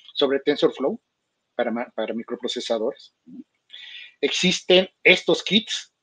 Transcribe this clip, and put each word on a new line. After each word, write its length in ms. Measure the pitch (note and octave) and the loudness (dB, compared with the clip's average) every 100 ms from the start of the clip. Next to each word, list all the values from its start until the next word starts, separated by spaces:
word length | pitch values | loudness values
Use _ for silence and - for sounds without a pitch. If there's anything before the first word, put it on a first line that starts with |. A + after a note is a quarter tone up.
| - | -12
sobre 280 | - C#3+ C3+ | -2 0 2
TensorFlow 600 | - C#3+ D#3 - C3+ A3+ _ _ _ _ _ | 0 2 2 2 -4 -4 _ _ _ _ _
para 160 | - A#2 | -4 -2
ma-, 220 | A2+ B2 | -4 -6
para 200 | - A2 | -6 -6
microprocesadores. 1000 | A2+ - A#2 A2+ B2 - A2+ A2 - - _ - - - _ _ - - - - _ | -6 -8 -8 -6 -6 -4 -2 -2 -6 -14 _ -20 -20 -20 _ _ -20 -18 -18 -20 _
Existen 680 | D3 - F#3 - - F#3 F#3+ _ | -4 0 0 0 4 4 2 _
estos 400 | D#3 F3+ - D#3+ | 4 4 2 -2
kits, 520 | - G#3 - - - _ | 0 -2 -2 -8 -10 _